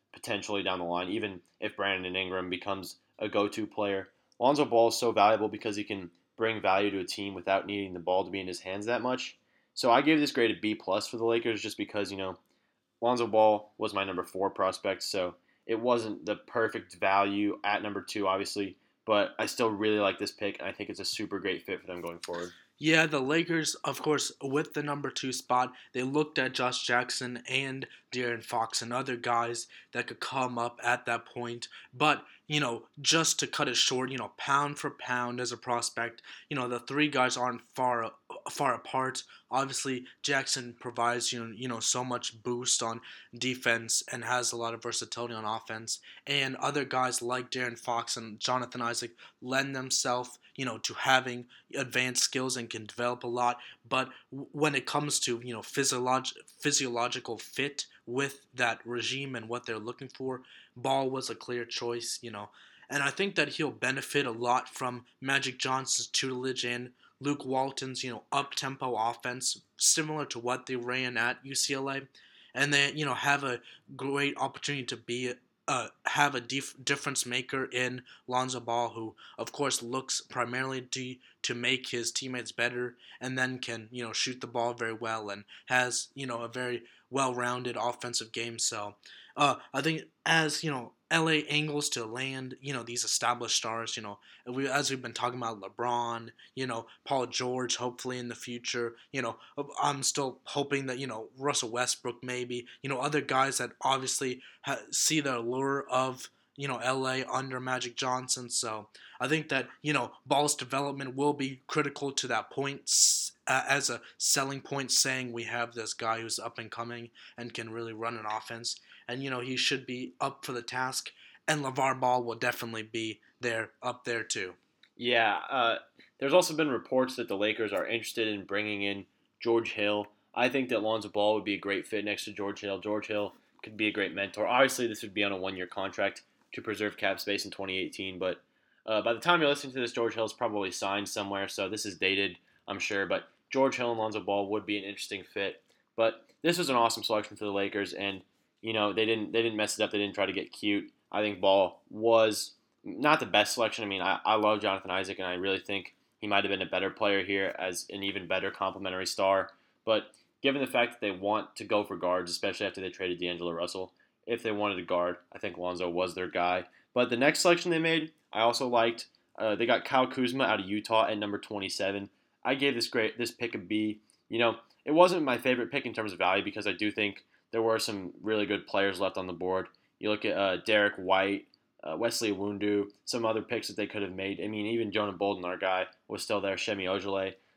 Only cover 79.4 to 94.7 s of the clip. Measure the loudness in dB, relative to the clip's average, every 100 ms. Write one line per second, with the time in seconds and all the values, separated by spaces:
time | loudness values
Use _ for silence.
79.4 | -8 -2 -2 -2 -2 -6 -4 -6 -4 -4
80.4 | -2 -2 -4 -4 -6 -6 -8 -10 -18 _
81.4 | -6 -2 0 0 0 -4 -4 -4 -4 -6
82.4 | -6 -2 -2 -2 -6 -8 -20 -12 -6 -2
83.4 | -2 -2 -6 -8 -8 -10 -6 -2 -2 -4
84.4 | -6 -2 -2 -2 -4 -4 -4 -4 -6 -10
85.4 | -12 -18 0 2 2 0 -6 -8 -6 -6
86.4 | -6 -4 -4 -4 -8 -20 _ 0 0 0
87.4 | 0 -2 -2 -2 -2 -2 -4 -4 -4 -6
88.4 | -6 -2 -2 -2 -6 -10 -18 -20 -12 2
89.4 | 4 2 -2 -2 0 -2 -6 _ 4 4
90.4 | 4 0 -2 -4 -6 -14 0 2 4 4
91.4 | 2 0 0 0 -2 -2 -4 -6 -6 -6
92.4 | -8 -10 -8 -6 -4 -4 0 2 2 0
93.4 | 0 0 0 -2 -4 -6 -8 -12 -16 -16
94.4 | -8 -2 0